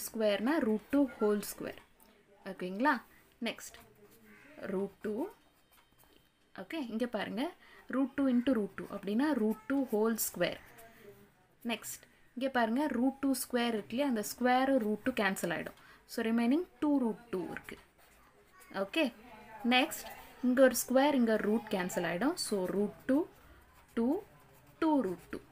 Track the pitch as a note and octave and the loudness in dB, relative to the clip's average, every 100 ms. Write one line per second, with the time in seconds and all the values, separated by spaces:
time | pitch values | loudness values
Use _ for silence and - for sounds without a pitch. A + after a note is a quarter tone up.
0 | - A3 G#3+ G3+ A3+ D#4+ A3 G#3+ - C#4 | -6 0 2 2 2 2 2 0 0 2
1 | C4 - G#3 G#3 - - - - - _ | 2 2 0 2 -2 -8 -10 -12 -18 _
2 | - _ _ - G3 F#3+ F3+ F#3+ C#4+ A#3+ | -20 _ _ -18 -16 -10 -8 -2 0 0
3 | - - _ _ A3+ - - - - - | -4 -20 _ _ -8 -8 -12 -18 -20 -20
4 | - - - - - - - F#3+ G3 - | -20 -20 -20 -20 -20 -14 -6 -4 -4 -6
5 | G#3+ G#3+ F#4+ - _ _ _ _ _ _ | -6 -4 -6 -10 _ _ _ _ _ _
6 | - _ _ _ _ - F#3 D#4+ A#3+ A3 | -20 _ _ _ _ -16 -10 -8 -6 -4
7 | B3 G#3 - G3 D#4+ - - - - B3+ | -4 -4 -4 -4 -6 -8 -20 -20 -6 -2
8 | C4+ - C4+ A#3+ A#3+ A3+ G3 - F3 G3+ | -2 0 2 2 2 0 -2 -6 -10 -8
9 | F#3+ G#3+ D4+ B3+ G#3+ A3 - C#4 B3+ G#3 | -2 0 2 2 0 0 -2 -2 0 2
10 | A3 A3 - F#3 E3+ - - - - - | 2 0 -4 -2 -2 -2 -12 -20 -20 -20
11 | - - - _ _ _ A#3 G#3+ - - | -20 -20 -20 _ _ _ -6 -6 -8 -14
12 | - _ - - C4 B3 A3 A#3+ D4+ A#3 | -16 _ -20 -6 -2 0 2 2 0 2
13 | C4 B3+ C#4 B3 - B3 A#3+ A3 G3+ A#3 | 0 2 0 0 -2 0 0 -2 -2 -2
14 | C#4+ A3 G#3 - B3 B3+ C4 C4+ G#3+ G#3+ | 0 0 -4 0 2 4 4 2 2 -2
15 | C4 B3 G3 G3 F3 D#3 D#3+ - - - | -2 0 0 0 -2 -4 -6 -14 -20 -20
16 | - - A3+ A#3 A#3 D4 F4+ - D4+ C#4+ | -10 -4 0 2 4 2 0 -2 0 2
17 | A#3 F#3 - F#3 E3 - - - - _ | 2 -2 -6 -6 -6 -10 -12 -16 -20 _
18 | - - - _ _ - - F#3+ G3 D#4+ | -20 -20 -20 _ _ -20 -10 -6 -4 0
19 | C4+ - - - - - A#3+ B3+ C#4+ - | 0 -2 -16 -20 -20 -4 2 4 2 -2
20 | - - - - B3 B3+ C4 B3 - B3 | -12 -16 -20 -4 2 6 6 4 2 4
21 | C#4+ C#4 A3+ G#3+ G3 A3+ - G3 F3+ - | 4 4 4 2 2 0 0 -4 -2 -2
22 | E3+ F3 C4 F4+ - G3+ F#3 F#3+ G#3 - | -2 0 -2 -2 -2 -2 0 0 -2 -2
23 | - C#4 F#4 - - - - - - - | 0 0 0 -8 -20 -20 -20 -20 -8 -2
24 | A#3 F4+ - - - - - - D#4+ D4 | 0 0 -4 -18 -20 -20 -20 -2 2 4
25 | F#3+ E3+ - - - | 2 -4 -10 -14 -14